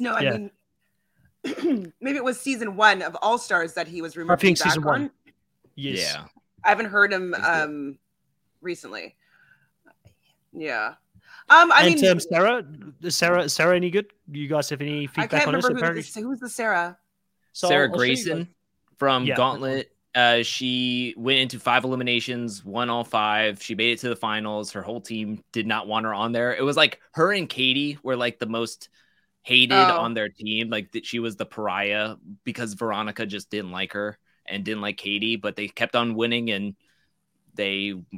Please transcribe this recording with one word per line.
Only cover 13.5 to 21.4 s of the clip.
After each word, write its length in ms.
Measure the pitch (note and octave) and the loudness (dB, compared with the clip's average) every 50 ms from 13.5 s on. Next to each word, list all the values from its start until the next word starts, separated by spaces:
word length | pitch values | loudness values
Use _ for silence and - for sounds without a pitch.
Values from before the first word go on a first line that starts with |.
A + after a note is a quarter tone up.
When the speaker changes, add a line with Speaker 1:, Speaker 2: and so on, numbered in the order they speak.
| - | 0
Speaker 2:
Sarah 220 | - D#3+ F3 F3+ | 2 4 4 4
any 140 | F3+ F3+ F3+ | 4 2 0
good? 180 | E3 G3+ G#3+ G#3 _ _ _ - | 0 -2 -4 -4 _ _ _ -14
You 180 | C#3+ C#3+ D3 C#3 | -10 -8 -4 -2
guys 220 | D#3 D3+ C#3+ - | 0 0 0 -2
have 100 | D3+ C3+ | -4 -6
any 220 | C#3+ C#3+ D3 D3 D3 | -6 -4 -4 -4 -6
Speaker 1:
I 40 | C3+ | -4
Speaker 2:
feedback 220 | - - A3 A3+ | -4 -4 -2 0
Speaker 1:
can't 180 | - - D4 - | 2 2 2 2
Speaker 2:
on 60 | C#3+ | 2
this? 100 | - - | 2 2
Speaker 1:
remember 160 | B3 - B3+ E3 | 0 0 0 0
who 60 | E3+ | 0
Speaker 2:
Apparently 300 | E3 E3 D#3 - - A3 | -2 -2 -8 -10 -10 -8
Speaker 1:
the, 60 | G#3+ B3 | -8 -6
who's 120 | C#4 A3+ | -6 -8
the 100 | B3+ A#3+ | -8 -10
Sarah. 480 | - - A#3 A3 G3+ F3 E3+ F3 F3+ - _ _ _ _ _ _ _ _ _ _ _ | -8 -4 -2 0 0 0 0 -2 -6 -12 _ _ _ _ _ _ _ _ _ _ _
Speaker 2:
So 160 | - - F3+ | -2 2 4
Speaker 3:
Sarah 180 | E3 C#3+ C#3+ B2+ | 6 6 6 4
Speaker 2:
I'll 60 | F#2+ - | 2 2
show 40 | B2 | 2
you 120 | B2+ C3 | 2 2
guys. 80 | B2+ A3+ | 0 0
Speaker 3:
Grayson 220 | F3 D#3+ E3 E3+ F3 _ _ _ _ _ _ _ _ _ _ | -2 -4 -4 -6 -8 _ _ _ _ _ _ _ _ _ _
from 280 | C#3 C#3 C3 B2+ B2+ | 2 2 2 2 2
Speaker 2:
Yeah. 100 | C#3 C3 | 0 2
Speaker 3:
Gauntlet. 560 | A#2+ B2 C3+ B2+ G#2+ C3+ C3 C3 C3+ B2+ - _ _ _ _ - | 2 2 2 2 -2 -4 -4 -2 -4 -4 -8 _ _ _ _ 2
Uh, 260 | B2 B2 A#2+ A#2+ A#2 | 4 6 6 6 4
she 720 | A#2 - - - C3 B2+ B2+ B2+ B2+ B2+ B2 B2 B2 A#2+ - | 2 0 -4 -4 -4 -2 -2 -2 -2 -2 -2 -2 -4 -4 -8
went 220 | - A2+ B2+ C3+ | -6 -2 0 2
into 200 | C3 | 2